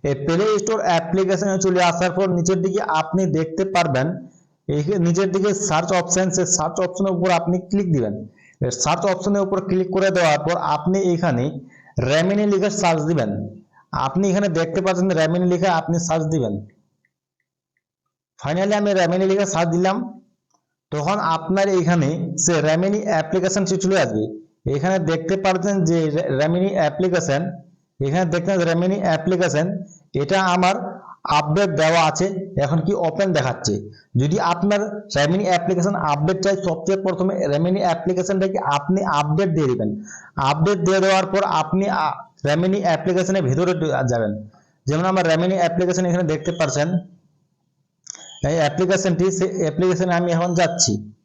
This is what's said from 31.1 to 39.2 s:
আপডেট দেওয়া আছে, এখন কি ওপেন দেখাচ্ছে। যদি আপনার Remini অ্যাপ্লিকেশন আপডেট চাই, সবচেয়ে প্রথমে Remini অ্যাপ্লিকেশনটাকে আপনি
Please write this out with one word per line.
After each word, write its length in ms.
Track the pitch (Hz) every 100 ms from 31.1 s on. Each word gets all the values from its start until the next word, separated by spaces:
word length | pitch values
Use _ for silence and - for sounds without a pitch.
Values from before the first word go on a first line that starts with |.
| -
আপডেট 460 | - 147 151 165 202 147
দেওয়া 200 | 156 170
আছে, 240 | 156 156 190 185 - -
এখন 140 | 139 160
কি 120 | 160
ওপেন 340 | 202 165 156 196
দেখাচ্ছে। 420 | 156 127 117 - 104 104 - _ 123
যদি 200 | 143 196
আপনার 400 | 170 175 196 208 208 - - 143
Remini 280 | 147 185
অ্যাপ্লিকেশন 500 | 196 175 - 180 185
আপডেট 440 | - 151 143 156 190
চাই, 120 | 196 196
সবচেয়ে 420 | 185 165 - 196
প্রথমে 320 | 190 180 185 - 143
Remini 280 | 143 175 196 185
অ্যাপ্লিকেশনটাকে 720 | 165 185 180 185 190 190 190
আপনি 420 | - 143 - 190 190 147